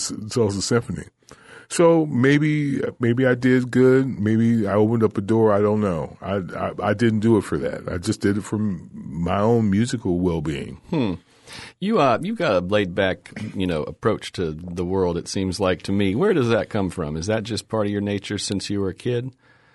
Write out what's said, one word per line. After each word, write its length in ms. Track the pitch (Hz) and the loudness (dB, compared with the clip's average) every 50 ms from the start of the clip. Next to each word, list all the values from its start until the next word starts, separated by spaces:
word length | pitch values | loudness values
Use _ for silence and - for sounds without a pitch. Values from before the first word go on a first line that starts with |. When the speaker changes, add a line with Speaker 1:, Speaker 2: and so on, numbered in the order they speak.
| - - - - 107 107 | -6 -6 -8 -10 -10 -4
Speaker 1:
Tulsa 340 | - 127 113 98 101 98 - | 0 0 0 0 0 -2 -2
Symphony. 440 | - 123 117 117 - 90 80 80 - _ _ _ - - - - - - - - - | 0 0 0 0 -2 -8 -10 -10 -14 _ _ _ -20 -20 -20 -20 -20 -20 -20 -16 -6
So 380 | - - 175 165 165 165 156 | 0 4 6 6 6 4 2
maybe, 720 | 151 135 120 127 139 143 147 156 151 151 151 147 143 135 123 - - - - | 0 0 2 4 4 4 4 4 2 0 0 0 -2 -2 -4 -4 -6 -4 -2
maybe 260 | 120 117 120 127 131 | 0 0 2 2 4
I 80 | 127 123 | 2 2
did 380 | 123 127 127 127 127 127 120 117 | 2 4 4 4 4 2 2 4
good. 340 | 123 127 131 131 135 135 131 - - | 6 6 6 6 6 4 2 -2 -2
Maybe 480 | 104 107 113 113 117 117 117 113 101 95 | 0 2 4 4 4 4 4 2 2 2
I 60 | 98 | 4
opened 280 | 107 107 110 120 117 110 | 4 4 4 4 2 2
up 160 | 98 - 110 | 2 0 0
a 20 | |
door. 320 | 101 98 110 113 110 110 101 | -2 2 2 4 4 4 4
I 80 | 101 | 4
don't 200 | 104 107 107 107 | 4 2 2 2
know. 360 | 107 98 85 78 67 - - - - | 0 0 -2 -2 -4 -8 -10 -12 -8
I, 140 | 92 98 101 87 78 - | -4 -4 -4 -4 -6 -6
I, 160 | 85 92 98 - - 90 104 | -6 -6 -6 -4 -2 -2 0
I 40 | 107 | 0
didn't 260 | 104 120 113 110 107 | 2 2 2 2 2
do 180 | 104 117 110 101 | 4 4 4 4
it 40 | 95 | 2
for 160 | - - 73 | 0 -4 -4
that. 300 | - - - - - - | -4 -4 -6 -6 -8 -6
I 80 | 87 90 | -6 -4
just 220 | 85 110 104 - | -2 -4 -2 0
did 180 | - 101 101 104 | 0 0 0 0
it 40 | 95 | -4
for 140 | - 110 | -6 -4
m-, 320 | 107 107 104 92 78 - - - | -4 -2 -4 -4 -6 -10 -14 -16
my 460 | 76 - - 69 80 85 85 95 101 | -16 -14 -10 -6 -4 -2 -2 0 2
own 280 | 104 113 120 117 110 101 | 2 4 4 4 2 2
musical 520 | 95 104 120 120 - 117 - 95 87 87 | 2 2 0 0 -2 -4 -2 -2 -2 0
well-being. 560 | 90 90 82 82 73 78 71 67 - - - - _ - | 0 0 -2 -2 -4 -4 -6 -6 -8 -10 -14 -16 _ -6
Speaker 2:
Hmm. 240 | 170 156 120 98 85 85 _ _ _ _ _ - - - - - - - | -4 -2 -2 -2 -4 -8 _ _ _ _ _ -20 -20 -20 -20 -18 -12 -8
You, 180 | 180 208 226 185 | -4 0 2 2
uh, 200 | 143 131 110 104 147 | 4 4 2 2 -2
you've 160 | 196 233 - | -4 -4 -2
got 140 | 170 147 98 | 0 2 2
a 60 | 87 | 2
laid-back, 720 | 90 90 104 107 101 87 87 101 98 92 87 - - - - - 104 110 - | 2 2 0 0 0 0 0 0 0 0 0 -4 -8 -16 -12 -12 -10 -8 -6
you 100 | 101 92 | -4 -2
know, 160 | 90 85 76 69 | -2 -2 -2 -4
approach 480 | - - - - 113 98 - - - - | -6 -6 -4 -2 -2 -2 -2 -4 -10 -6
to 180 | 101 87 78 78 | -6 -4 -4 -4
the 320 | 78 87 90 87 90 90 | -8 -10 -10 -6 -6 -4
world, 320 | 87 95 95 92 87 85 85 | -2 0 0 0 0 0 -2
it 80 | - | -6
seems 320 | - - 101 95 92 87 98 | -6 -4 -4 -2 -2 -2 0
like 240 | 98 92 90 80 - | 0 0 0 -2 -2
to 100 | - 98 | -2 0
me. 220 | 101 101 95 92 | 0 2 0 0
Where 200 | 131 190 214 185 | 0 2 2 2
does 160 | 151 120 113 | 2 2 2
that 200 | 113 104 - - | 2 0 0 -2
come 180 | - 107 95 87 | -2 -2 -2 -2
from? 280 | - 92 80 73 78 | -4 -4 -6 -6 -6
Is 100 | 80 82 | -6 -4
that 160 | 104 107 113 101 | -2 -2 -2 -4
just 260 | 113 107 98 - - | -4 -8 -8 -8 -4
part 180 | 110 110 104 | -4 -2 -2
of 60 | 104 104 | -2 -2
your 80 | 101 | -2
nature 380 | 101 104 101 98 - - 107 95 | -2 -2 -4 -4 -6 -6 -6 -6
since 320 | - - 104 92 - - | -4 -4 -4 -4 -4 -4
you 100 | 104 101 | -4 -4
were 100 | 98 95 | -4 -4
a 40 | 90 | -6
kid? 400 | - - 123 123 120 123 131 - _ _ _ _ _ _ _ _ | -6 -4 -4 -4 -4 -4 -8 -12 _ _ _ _ _ _ _ _